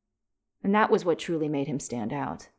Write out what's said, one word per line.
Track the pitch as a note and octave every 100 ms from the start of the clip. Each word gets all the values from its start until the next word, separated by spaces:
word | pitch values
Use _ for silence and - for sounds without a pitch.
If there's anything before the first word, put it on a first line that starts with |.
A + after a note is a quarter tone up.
| _ _ _ _ _ _
And | F#3+
that | G#3+ A3
was | F#3+ F3
what | D#3+
truly | - D#3+ D3+
made | C#3+ C#3
him | C#3+
stand | - A#2+ G#2+
out, | C#3+ C3 E2 -